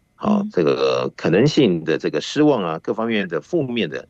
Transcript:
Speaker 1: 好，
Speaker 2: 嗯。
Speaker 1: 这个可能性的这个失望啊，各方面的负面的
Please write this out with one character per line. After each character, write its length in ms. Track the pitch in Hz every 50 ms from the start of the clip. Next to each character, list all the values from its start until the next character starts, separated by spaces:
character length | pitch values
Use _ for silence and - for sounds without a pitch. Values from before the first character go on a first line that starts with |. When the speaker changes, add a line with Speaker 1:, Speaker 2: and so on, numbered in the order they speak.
| _ _ _
Speaker 1:
好， 240 | - - - - 101
Speaker 2:
嗯。 100 | 202 214
Speaker 1:
这 120 | - 90 80
个 480 | 71 65 64 67 65 60 62 64 - -
可 140 | - - 87
能 160 | 80 101 131
性 380 | 151 - - 135 98 87 80 80
的 160 | 80 76 67
这 100 | - 80
个 100 | 73 76
失 220 | - - - 139
望 220 | 151 151 139 110 92
啊， 160 | 82 80 87
各 140 | - - 110
方 120 | 110 110
面 220 | 117 113 104 95
的 140 | 87 82 76
负 200 | - - 175 165
面 260 | 139 123 120 117 95 78
的 180 | 67 64 -